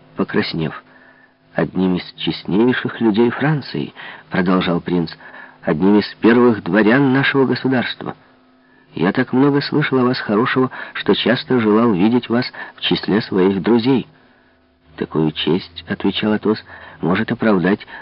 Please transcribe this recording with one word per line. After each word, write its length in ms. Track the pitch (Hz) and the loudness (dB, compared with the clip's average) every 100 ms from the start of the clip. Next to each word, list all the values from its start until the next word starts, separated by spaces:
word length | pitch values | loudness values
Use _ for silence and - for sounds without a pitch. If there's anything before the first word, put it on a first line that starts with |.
| _ - | _ -8
покраснев. 680 | 98 107 - 82 78 - _ - - _ _ _ _ | -4 -2 -4 -4 -6 -8 _ -20 -20 _ _ _ _
"Одним 440 | - 80 92 92 90 | -4 -4 0 0 -2
из 160 | - | -6
честнейших 840 | - 85 - - 92 123 117 120 - | -8 -6 -6 -4 0 2 0 -4 -2
людей 280 | 113 104 120 | 0 2 2
Франции", — 640 | 117 139 147 - 76 - - - - - | 0 -2 -2 -4 -8 -8 -12 -20 -20 -8
продолжал 520 | 95 92 92 92 85 | -2 0 0 0 -2
принц, — 300 | 85 87 82 - - - - - | -2 -2 -2 -8 -20 -20 -20 -10
"одним 380 | - 78 95 104 | -4 0 4 4
из 60 | - - | 2 0
первых 480 | 107 123 123 104 | 4 6 4 2
дворян 500 | 87 101 104 131 139 | 0 2 4 4 4
нашего 320 | 131 135 139 127 | 2 0 2 0
государства. 680 | 123 131 127 - - - - _ _ _ _ _ _ _ - | 0 0 -2 -2 -8 -12 -12 _ _ _ _ _ _ _ -2
Я 160 | 90 | 0
так 220 | 127 127 | 0 0
много 280 | 127 143 143 | 2 2 2
слышал 380 | - 143 147 131 | 0 -2 0 0
о 40 | |
вас 160 | 123 127 | 0 -2
хорошего, 520 | - 104 123 131 127 - - | -2 0 0 0 -2 -4 -14
что 220 | - - 98 | -8 -2 0
часто 440 | - 123 - 127 | 0 -2 0 0
желал 340 | 110 107 120 | 4 4 4
видеть 360 | 90 107 123 - | 2 2 2 0
вас 160 | 117 - - - - | -4 -4 -10 -18 -8
в 60 | |
числе 400 | - 90 - 101 | -4 -2 0 -2
своих 400 | - 101 95 95 | 0 2 2 2
друзей". 460 | 92 120 120 127 - _ _ _ _ _ _ _ _ - | 2 2 2 0 -2 _ _ _ _ _ _ _ _ -10
"Такую 360 | - 76 78 | -6 0 -2
честь, — 520 | - 78 90 - - - | -2 -2 -2 -4 -18 -10
отвечал 460 | 101 101 - 107 | -4 -2 -2 -2
Атос, — 300 | 107 101 110 - - - - | 0 0 -2 -4 -20 -20 -6
может 300 | 78 92 113 | -2 -2 -2
оправдать 540 | 117 113 98 87 107 - - | -2 0 2 2 -2 -4 -18